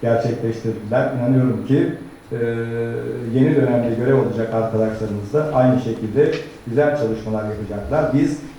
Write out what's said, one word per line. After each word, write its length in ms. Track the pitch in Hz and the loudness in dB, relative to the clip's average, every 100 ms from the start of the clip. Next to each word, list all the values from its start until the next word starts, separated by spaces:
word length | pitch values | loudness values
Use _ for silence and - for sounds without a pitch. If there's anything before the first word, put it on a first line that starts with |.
gerçekleştirdiler. 1080 | 120 117 117 113 113 113 117 - 104 123 - 123 | 0 2 2 -2 -2 -4 -4 -6 -2 0 0 0
İnanıyorum 480 | 123 131 127 110 - | 2 4 2 0 2
ki, 260 | 139 175 170 - - - | 2 2 -2 -10 -18 -10
e, 40 | 113 117 113 117 117 117 117 117 120 117 127 | -4 -2 -2 -4 -4 -4 -4 -6 -6 -2 2
yeni 220 | 147 143 | 4 4
dönemde 380 | 123 120 117 110 | 4 2 0 0
görev 200 | 127 135 | 2 4
alacak 400 | 110 104 113 113 | 2 0 -2 0
arkadaşlarımız 800 | 110 110 110 107 107 101 101 | 0 0 0 -2 -4 -4 -2
da 180 | 151 151 131 | 0 0 4
aynı 260 | 127 127 | 4 4
şekilde 500 | 117 110 110 120 233 - - - - | 0 -4 -2 2 2 2 -6 -14 -4
güzel 320 | 117 147 117 | 0 2 2
çalışmalar 460 | 113 110 110 107 107 | -2 -2 -4 -4 -4
yapacaklar. 680 | 104 101 104 101 143 - 135 | -6 -6 -8 -2 0 2 2
Biz 240 | 147 - - | 2 -2 -10